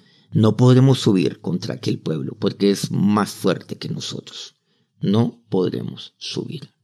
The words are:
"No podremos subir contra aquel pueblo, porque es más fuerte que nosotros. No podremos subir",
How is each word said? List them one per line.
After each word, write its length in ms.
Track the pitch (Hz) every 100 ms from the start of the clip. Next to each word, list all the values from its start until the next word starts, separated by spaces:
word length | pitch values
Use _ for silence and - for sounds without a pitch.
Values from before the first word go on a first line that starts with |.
| _ _ _
"No 240 | - 110 107
podremos 440 | 127 127 135 131
subir 420 | 123 95 67 -
contra 320 | - 87 -
aquel 260 | - - -
pueblo, 380 | 82 78 67 -
porque 320 | 98 - 98
es 200 | 98 -
más 400 | 87 98 107 98
fuerte 460 | - 98 82 - -
que 120 | -
nosotros. 640 | - - - - - - _ _ _ _ _
No 420 | - 107 120 - _
podremos 640 | 95 87 62 55 - - _
subir", 520 | - - - - - _